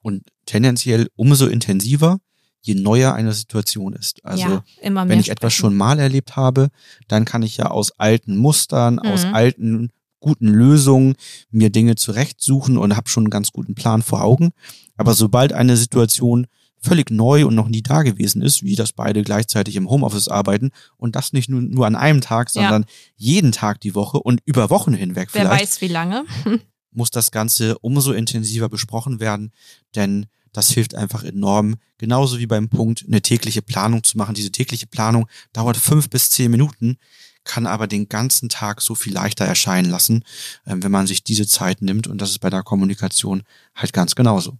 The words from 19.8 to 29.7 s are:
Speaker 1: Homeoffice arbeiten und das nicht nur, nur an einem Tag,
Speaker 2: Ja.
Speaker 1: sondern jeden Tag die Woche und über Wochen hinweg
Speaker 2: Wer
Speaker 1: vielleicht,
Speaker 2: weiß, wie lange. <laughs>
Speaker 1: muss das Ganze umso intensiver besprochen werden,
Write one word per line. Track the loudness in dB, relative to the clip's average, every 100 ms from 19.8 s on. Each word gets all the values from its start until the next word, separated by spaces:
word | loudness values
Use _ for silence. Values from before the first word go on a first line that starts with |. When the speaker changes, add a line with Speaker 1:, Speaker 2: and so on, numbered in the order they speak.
| 0
Speaker 1:
Homeoffice | 0 0 -2 -2
arbeiten | -2 0 0 -2 _ _ _
und | -6 -4
das | -4
nicht | -4 -2
nur, | -4
nur | -2 0 0
an | 2
einem | 2 2
Tag, | 2 -2 -2
Speaker 2:
Ja. | 0
Speaker 1:
sondern | 0 2 -2 -10 _ _
jeden | 0 2 2
Tag | 2 -4 -4
die | -6
Woche | -4 -4 -4
und | 0 -2
über | 0 0 2
Wochen | 2 2
hinweg | -2 -2 -6 -6
Speaker 2:
Wer | 0
Speaker 1:
vielleicht, | 2 2
Speaker 2:
weiß, | 0 -4
wie | -4
lange. | -4 -4 -6 -8 -6
<laughs> | -2 -4 _ _ _
Speaker 1:
muss | -6 -4
das | -2 -2
Ganze | -2 -2 0 0 -2
umso | -2 0 0
intensiver | 0 -2 -4 -4 -4 -4
besprochen | -4 -8 -8 -6 -6
werden, | -4 -4 -8 _ -20